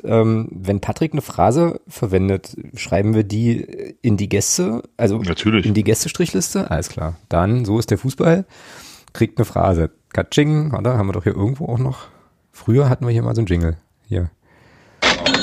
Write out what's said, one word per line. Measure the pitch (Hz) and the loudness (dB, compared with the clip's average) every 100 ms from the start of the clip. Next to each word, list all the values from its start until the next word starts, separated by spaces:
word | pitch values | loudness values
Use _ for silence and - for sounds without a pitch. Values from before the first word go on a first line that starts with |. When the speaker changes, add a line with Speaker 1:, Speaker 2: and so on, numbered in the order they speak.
Speaker 1:
ähm, | - 113 110 113 110 | 0 2 4 2 -2
wenn | 98 95 101 | -6 -2 -2
Patrick | - - 160 | -2 -2 -2
eine | 151 | -4
Phrase | - - 95 143 170 - - | -4 2 2 4 2 -2 -12
verwendet, | - 110 92 95 98 - - - | -6 0 2 2 0 -4 -18 -16
schreiben | 110 - 92 104 | -12 -2 0 2
wir | 110 | 2
die | 101 104 117 117 - - - - | 2 0 0 0 -4 -12 -14 -4
in | 120 101 | 0 0
die | 101 | 0
Gäste, | 151 - - 185 233 - - | 0 0 -2 -2 -4 -8 -2
also | 107 110 | 0 0
Speaker 2:
Natürlich. | 92 82 110 110 | -2 -2 2 2
Speaker 1:
in | 107 | 2
die | 104 | 2
Gästestrichliste? | 107 110 - - 170 190 - 196 - | 2 0 -2 -4 -2 -2 -2 -4 -2
Alles | 80 - | -4 -4
klar. | - 80 85 - | -6 -8 -8 -4
Dann, | 85 95 127 | 0 2 0
so | 104 110 | 0 0
ist | - | 0
der | 101 | -2
Fußball, | 131 - 175 180 185 - - - - - - | -2 0 2 2 -2 -12 -20 -20 -20 -20 -8
kriegt | - 113 - | -2 0 0
eine | |
Phrase. | 104 - 92 82 80 _ _ | 0 2 2 2 0 _ _
Katsching, | - 82 - 151 151 151 | -6 -2 0 2 2 0
oder? | 123 117 123 | -2 0 0
Haben | 98 | 0
wir | |
doch | 95 | -2
hier | 107 | -2
irgendwo | - 104 135 | 0 0 -2
auch | - 117 | -4 -2
noch. | 131 - - _ _ _ _ | -2 -6 -14 _ _ _ _
Früher | - - 127 135 | -6 2 4 4
hatten | 127 | 2
wir | 120 | 0
hier | 117 | 0
mal | 117 | 0
so | 113 | 0
einen | 98 | 0
Jingle. | 85 82 80 _ _ - | 2 0 -2 _ _ -6
Hier. | 98 85 - _ _ _ _ _ - - - - - | -4 -4 -8 _ _ _ _ _ -4 -2 0 0 -2